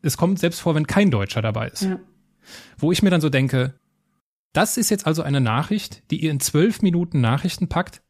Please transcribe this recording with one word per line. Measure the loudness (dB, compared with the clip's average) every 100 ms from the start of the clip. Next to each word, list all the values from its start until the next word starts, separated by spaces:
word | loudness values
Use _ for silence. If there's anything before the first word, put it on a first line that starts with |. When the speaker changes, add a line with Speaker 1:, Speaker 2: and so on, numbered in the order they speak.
Speaker 1:
es | -4 0
kommt | 0 0
selbst | -2 -2
vor, | -2 0
wenn | 0
kein | 2 4
Deutscher | 2 -2 -2
dabei | -2 -4 -6
ist. | -4
Speaker 2:
Ja. | -4 -4 -10 _ _ _ -20 -20 -20 -4
Speaker 1:
Wo | 0
ich | 4
mir | 4
dann | 4
so | 2
denke, | 2 2 0 -2 -6 _ _ _ _ _ _ _
das | 0 0 0
ist | 0
jetzt | 0 0
also | -2
eine | 0 0
Nachricht, | 2 0 0 -4 -4 -18 _
die | -4
ihr | -2
in | -2
zwölf | 0 2 2 2
Minuten | 0 0 0 2
Nachrichten | 2 2 -2 -4 -4
packt, | -2 -4 -10 _